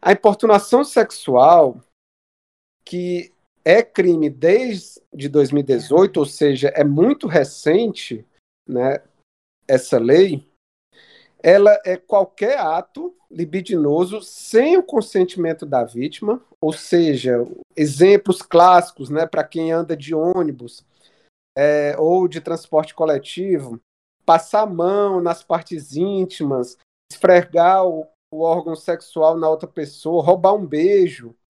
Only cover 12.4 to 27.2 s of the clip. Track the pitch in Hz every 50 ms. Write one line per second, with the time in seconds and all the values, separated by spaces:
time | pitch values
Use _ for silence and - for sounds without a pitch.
12.4 | 202 226 277 277 202 156 160 170 - _ _ 277 339 359 359 _ _ _ - 160
13.4 | 170 156 156 190 180 - 208 170 151 143 147 160 185 180 202 220 185 - - -
14.4 | - - - 220 262 311 349 381 359 - 294 233 214 - - 196 180 180 - 185
15.4 | 170 165 160 160 - 147 139 127 117 110 - 120 127 156 - - - 208 226 254
16.4 | _ _ _ _ - 156 156 - - - - 175 170 160 143 123 120 127 123 117
17.4 | 123 - - - - _ _ - 151 147 135 135 170 190 202 202 - 190 180 -
18.4 | - _ - 170 175 185 180 175 175 - _ _ 139 123 147 156 165 160 - 160
19.4 | 151 - - 165 160 160 160 165 160 156 165 147 139 143 160 156 160 170 185 185
20.4 | 175 151 135 123 120 120 - - _ _ _ _ _ _ _ _ _ _ _ _
21.4 | _ _ _ 135 143 147 151 147 147 147 147 - 156 160 175 185 185 175 151 160
22.4 | 147 - 170 165 - _ - 156 156 156 - - 165 156 151 139 139 - - 170
23.4 | 185 196 180 151 139 123 117 113 _ _ _ _ _ _ _ _ _ - 165 165
24.4 | 165 - - 208 220 208 185 165 170 180 196 208 202 202 190 185 175 175 170 -
25.4 | _ _ 165 170 165 - 175 160 143 147 139 147 180 196 202 196 185 185 - -
26.4 | 156 139 139 127 123 123 - _ _ _ _ _ _ _ - -